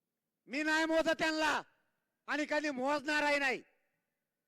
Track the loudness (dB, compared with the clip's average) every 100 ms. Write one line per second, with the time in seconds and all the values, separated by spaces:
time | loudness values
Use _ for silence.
0 | _ _ _ _ -10 -4 0 0 2 2
1 | 2 0 0 0 0 -2 -4 _ _ _
2 | _ _ -6 -4 -2 -2 -2 -2 -2 -2
3 | 0 0 2 2 0 -2 -8 _ _ _
4 | _ _ _ _